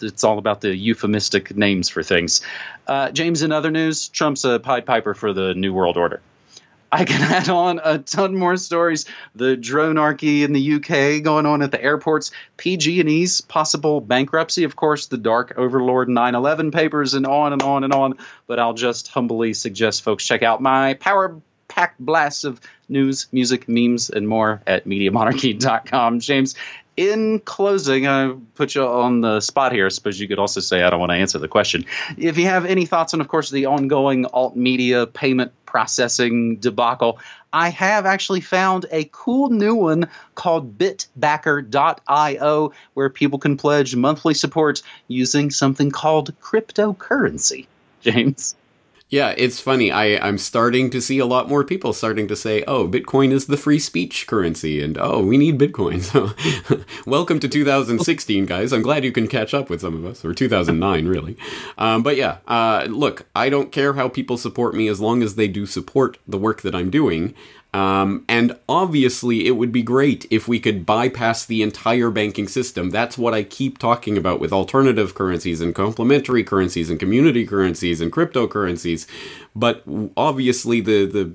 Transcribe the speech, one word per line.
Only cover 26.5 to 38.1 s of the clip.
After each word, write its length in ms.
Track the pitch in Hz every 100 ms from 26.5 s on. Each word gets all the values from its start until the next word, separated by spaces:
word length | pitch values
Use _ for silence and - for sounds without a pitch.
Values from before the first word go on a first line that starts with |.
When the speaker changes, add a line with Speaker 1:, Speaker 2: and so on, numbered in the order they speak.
| - - - _ -
Speaker 1:
in 440 | 190 220 220 220
closing, 640 | - - 202 196 143 135 139
I 280 | 135 135 131 113
put 200 | - 143
you 80 | 143
on 380 | 127 120 123 120
the 200 | 113 107
spot 320 | - - 131
here. 120 | 120
I 60 | 95
suppose 280 | - 104 95
you 100 | 101
could 100 | 98
also 220 | 101 -
say, 220 | 92 90
"I 60 | 87
don't 100 | 87
want 120 | 87
to 60 | 87
answer 220 | 95 76
the 100 | 78
question." 360 | 107 - - - - - -
If 220 | 165 160
you 80 | 185
have 180 | 185
any 220 | 175 190 165
thoughts 260 | 170 160
on, 80 | 165
of 80 | 143
course, 220 | 165 143
the 160 | 135 135
ongoing 580 | 143 135 143 139 131
alt 320 | 123 127 127 120
media 500 | 123 127 123 123 120
payment 460 | - 143 127 120 _ -
processing 920 | 117 110 - 120 - 120 120 117 110
debacle, 640 | 120 104 120 123 117 117 - - _
I 160 | 156 170
have 380 | 160 190 208
actually 340 | 190